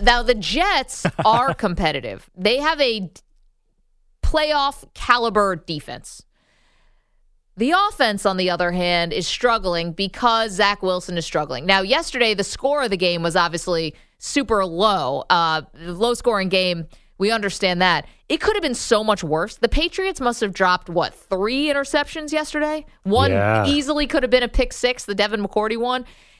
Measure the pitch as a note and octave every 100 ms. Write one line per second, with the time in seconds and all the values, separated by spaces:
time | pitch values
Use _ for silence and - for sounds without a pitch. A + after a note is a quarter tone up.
0 | G#3+ A#3+ A#3 A3+ D#3+ A#3 F#4+ E4+ C4 -
1 | F3 - G3+ A#3 C4 - G#3 F3 E3+ C#3+
2 | A2+ G2 - - G3 B3+ D4 D#4 C4 A3
3 | F3+ - _ _ _ _ _ _ _ _
4 | _ _ - D#4 D4+ D4 C#4 - - -
5 | - B3 A#3 G#3 G3+ F3 - D3+ - A#2+
6 | - - - _ _ _ _ _ _ _
7 | _ _ _ _ _ - B3 F4+ G#4 -
8 | A#3+ G3+ G3+ F#3 F3+ F3 F3 F3+ F3 F3
9 | E3+ D#3+ E3+ - B3 A3+ F#3+ E3+ E3+ D#3+
10 | G3 - B3 A3+ A3 F#3 G3+ G3+ F#3 F3+
11 | F3+ F3 D#3 D#3+ D3 B2+ F3 F#3+ F#3+ C#4
12 | - B3+ A3+ G3+ G3 - C4+ C#4+ B3 F#3+
13 | F3+ F3 E3+ F3 E3+ E3 - E3+ D#3+ -
14 | _ _ - D4 A3+ G#3+ F#3+ E3 G#3+ F#3+
15 | C3 C#3 - F3 E3 D#3 - - E3+ F3
16 | A#3 A#3 A#3+ G#3 F#3 F#3+ F#3 E3+ D#3+ -
17 | _ - G3 A3+ G3+ - F#3+ F3+ F#3 D#3+
18 | - - - D4+ - G#4+ D#4+ A#3 - G#3+
19 | A3 G3+ D#3 D#3 G3+ - G3 - E4+ -
20 | F#4+ - B3 A#3 G#3 F3+ F#3 F3+ - E3+
21 | D3+ - - F#3+ G#3 C4 D4 C#4+ C#4 D4
22 | D4 E4 D4+ D4+ D4+ D4+ D4+ D#4 D4 -
23 | F#3+ A3 C#4 G2 G2+ - G#2 C#4+ C4+ D4
24 | D4 D4+ B3 B3 A#3+ - B3 - B3 B3
25 | - G3 G#3 G#3 G3+ G#3+ G#3+ A3+ A#3+ B3+
26 | B3 - _ _